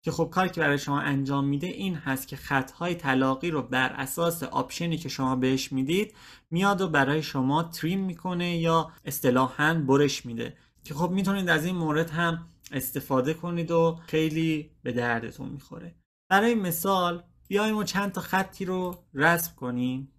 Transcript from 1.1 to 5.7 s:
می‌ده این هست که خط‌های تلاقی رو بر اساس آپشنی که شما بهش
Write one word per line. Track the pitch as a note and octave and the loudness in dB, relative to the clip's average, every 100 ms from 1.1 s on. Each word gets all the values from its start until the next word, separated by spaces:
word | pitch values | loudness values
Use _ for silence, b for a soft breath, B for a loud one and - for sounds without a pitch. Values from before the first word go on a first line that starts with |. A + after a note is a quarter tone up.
| C#3 C3+ C#3 | 0 0 0
می‌ده | C#3 C#3+ F3 | 0 0 -2
این | - F#3+ | -4 -4
هست | E3 C#3 C3+ - | -4 -4 -6 -6
که | C#3 | -12
خط‌های | - C#3 C3 - F3 | -2 0 -2 -6 -4
تلاقی | E3+ C#3 C3 C3 C3+ F3 | -2 0 2 2 0 -2
رو | D#3 | -4
بر | A#2+ B2+ C3 | -2 0 0
اساس | - C3+ - E3+ E3 | -2 -8 -2 -2 -2
آپشنی | B2+ C3+ D3 - E3+ D#3 | -4 -4 -4 -4 -4 -4
که | C3 | -6
شما | - C3 C3 | -4 -2 2
بهش | C3 C3 - | 2 2 0